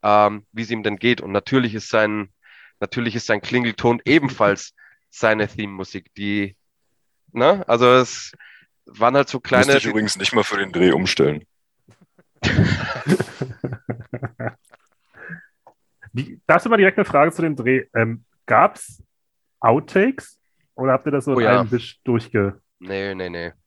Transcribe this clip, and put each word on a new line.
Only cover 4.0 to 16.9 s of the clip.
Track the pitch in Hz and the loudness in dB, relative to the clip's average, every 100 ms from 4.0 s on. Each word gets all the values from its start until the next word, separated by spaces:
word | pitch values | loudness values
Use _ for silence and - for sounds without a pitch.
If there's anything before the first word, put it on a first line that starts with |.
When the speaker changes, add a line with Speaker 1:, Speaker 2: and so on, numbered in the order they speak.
| - | 2
Speaker 1:
ebenfalls | 156 139 131 104 101 - _ - _ _ | 0 0 0 0 0 -6 _ -20 _ _
seine | - 113 107 104 | -2 0 0 -2
Theme-Musik, | - 104 98 95 101 _ | -6 -12 -10 -12 -12 _
die, | - 101 104 98 98 _ _ _ _ _ _ _ | -10 -6 -4 -4 -10 _ _ _ _ _ _ _
ne? | 107 135 196 180 | 0 2 2 0
Also | 117 123 | 2 6
es | 127 123 - - - - - _ _ _ | 6 2 -6 -16 -20 -20 -20 _ _ _
waren | 101 113 | 0 2
halt | 135 135 | 2 0
so | 135 | -4
kleine | - 127 131 | 0 2 4
Speaker 2:
Müsste | 139 | 2
ich | 117 | 2
übrigens | 107 107 95 | -2 -2 -2
nicht | 98 | -2
mal | 117 | 0
für | 104 101 | 0 -2
den | 98 | -4
Dreh | 87 92 | 2 2
umstellen. | 78 92 - 69 73 - _ _ _ _ _ _ _ _ _ | 2 0 2 0 0 -10 _ _ _ _ _ _ _ _ _
Speaker 3:
<laughs> | - - - - - - - - - - 131 - - 123 - 120 117 123 120 _ 120 - _ _ _ _ _ - - 170 _ _ - _ _ _ - | -2 2 2 0 -6 -8 -2 -2 -2 -8 -10 -8 -10 -10 -12 -12 -12 -12 -12 _ -12 -12 _ _ _ _ _ -20 -18 -18 _ _ -20 _ _ _ -12
Wie, | 120 147 - - | -10 -10 -14 2
darfst | 165 233 | 2 4
du | |
mal | 220 | 4
direkt | 190 | 4